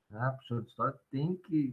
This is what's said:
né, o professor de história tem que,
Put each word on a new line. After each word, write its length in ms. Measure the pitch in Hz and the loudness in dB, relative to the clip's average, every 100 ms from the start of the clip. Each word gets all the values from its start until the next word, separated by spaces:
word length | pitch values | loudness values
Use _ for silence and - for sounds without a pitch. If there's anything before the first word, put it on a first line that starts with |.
| - | -14
né, 180 | 104 131 | -2 -2
o 40 | |
professor 300 | 131 - 117 | -2 -4 -4
de 60 | 107 | -4
história 260 | - 127 139 _ | -2 -2 -2 _
tem 240 | 135 160 180 | -2 0 -2
que, 360 | - 156 135 | 0 2 2